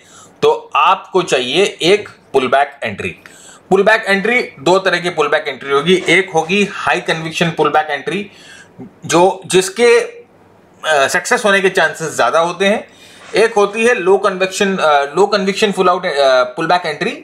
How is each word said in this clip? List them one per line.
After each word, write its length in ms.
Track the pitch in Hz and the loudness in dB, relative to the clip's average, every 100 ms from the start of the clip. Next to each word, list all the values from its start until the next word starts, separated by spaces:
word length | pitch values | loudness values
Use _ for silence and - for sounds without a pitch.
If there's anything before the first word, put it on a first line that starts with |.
| _ - - _ | _ -20 -20 _
तो 280 | 143 156 - 135 | 2 2 0 2
आपको 460 | 156 190 - 185 | 4 2 0 -2
चाहिए 420 | 170 143 123 147 196 - | 0 -2 0 0 -2 0
एक 260 | 160 202 - - _ | 0 0 -2 -18 _
pullback 480 | 139 127 135 143 - | -2 2 2 0 -4
entry। 320 | 117 98 98 80 - - - - - | -8 -8 -10 -12 -20 -20 -20 -14 -2
Pullback 340 | 190 196 220 208 | 2 4 2 2
entry, 340 | 196 196 240 175 - | -2 0 -2 -4 -4
दो 180 | 139 190 | 0 2
तरह 200 | 185 175 | 2 -2
की 120 | 175 | -2
pullback 380 | 160 147 151 147 | -2 0 -2 -4
entry 220 | 127 139 | -10 -4
होगी। 340 | 139 156 185 - | -2 2 0 2
एक 220 | 170 185 | 0 0
होगी 380 | 160 160 202 196 | -2 -2 -2 -2
हाई 280 | - 135 160 | -4 -4 -2
conviction 500 | 180 165 160 160 170 | -2 -6 -6 -4 -2
pullback 400 | 160 151 151 156 | 0 0 0 -2
entry, 400 | 143 139 175 202 - - - - - - _ - | -6 -8 -8 -10 -16 -20 -20 -20 -20 -20 _ -2
जो, 340 | 165 185 - 135 | 2 2 0 -2
जिसके, 540 | 180 185 - 240 233 | 0 0 2 4 4
अ, 1080 | - - - _ _ _ _ _ - 151 131 | 2 -8 -20 _ _ _ _ _ -2 2 2
success 360 | 180 - 247 | 0 -2 -2
होने 160 | 214 196 | 2 2
के 80 | 185 | 0
chances 420 | 190 160 147 160 | 0 -2 -2 -8
ज़्यादा 280 | 127 120 147 | -2 0 0
होते 260 | 170 170 196 | 0 0 0
हैं। 200 | 214 - - - - - | -2 -6 -20 -20 -20 -6
एक 200 | - 220 | 0 0
होती 300 | 208 202 214 | 2 0 2
है 100 | 226 | 0
low 220 | 240 180 190 | 2 2 2
conviction, 580 | 202 185 185 - 202 185 | 2 -2 -4 -2 -2 0
अ, 380 | 156 143 139 156 | 2 2 0 0
low 100 | 208 | 0
conviction 460 | 214 196 196 214 | 0 -2 -2 -2
full 160 | 185 185 | 0 0
out, 180 | 180 180 | 0 -2
अ, 380 | 143 135 127 | 0 2 2
pullback 420 | 127 - 160 180 170 | 0 -2 0 0 -2
entry, 360 | 147 208 277 | -6 -6 -6